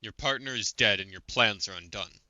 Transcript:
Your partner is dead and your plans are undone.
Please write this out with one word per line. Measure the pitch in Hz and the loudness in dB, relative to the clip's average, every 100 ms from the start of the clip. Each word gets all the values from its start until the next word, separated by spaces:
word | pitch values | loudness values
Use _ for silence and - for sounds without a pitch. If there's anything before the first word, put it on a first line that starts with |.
Your | 110 | -14
partner | 101 - 135 135 127 | -6 -2 -2 -2 -4
is | 101 | -4
dead | - 117 98 | 2 4 4
and | 98 | -2
your | 95 | -12
plans | - - 117 101 - | -10 2 4 4 -6
are | |
undone. | 92 87 101 92 92 _ | -8 -10 -10 -10 -12 _